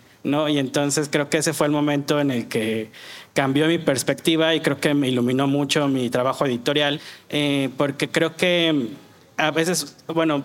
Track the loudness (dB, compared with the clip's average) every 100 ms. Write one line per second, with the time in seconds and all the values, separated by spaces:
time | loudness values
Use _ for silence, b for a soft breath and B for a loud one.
0 | b b -2 0 2 0 0 0 0 0
1 | 0 -2 0 0 0 0 0 2 2 0
2 | 0 0 2 -2 -2 -2 -2 -4 -6 B
3 | B B B -2 0 2 2 2 0 0
4 | -2 -2 0 2 2 2 0 0 0 2
5 | 2 0 0 2 2 0 0 0 0 0
6 | 0 0 0 0 -2 0 0 2 0 -2
7 | B B -6 -2 0 0 -2 0 -2 -2
8 | -2 0 -2 0 0 2 2 2 -2 -8
9 | -20 -20 -12 -2 0 2 0 -2 -4 -12
10 | -6 0 0 0